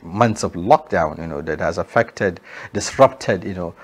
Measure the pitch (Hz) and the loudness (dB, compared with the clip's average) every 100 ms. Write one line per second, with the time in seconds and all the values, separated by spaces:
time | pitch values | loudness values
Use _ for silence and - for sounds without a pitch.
0 | - 98 117 104 95 85 92 151 - 92 | -10 0 2 2 -4 -4 4 4 4 0
1 | 78 78 82 73 80 76 82 87 85 120 | 0 -2 -8 -8 -6 -2 -2 -2 -2 0
2 | 117 - 101 87 - - - 101 - - | 0 -2 -4 -4 -12 -18 -10 -8 -6 6
3 | 131 - - 98 98 92 85 - | 6 6 -2 -2 -4 -8 -10 -10